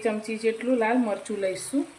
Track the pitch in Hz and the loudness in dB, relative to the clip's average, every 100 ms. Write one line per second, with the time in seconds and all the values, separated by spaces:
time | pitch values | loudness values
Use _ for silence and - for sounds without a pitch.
0 | 226 214 226 220 226 220 240 254 220 254 | 0 0 -2 -2 0 0 2 2 4 4
1 | 226 196 - 202 190 180 - 277 330 | 2 0 -4 -2 -2 -4 -4 -2 -2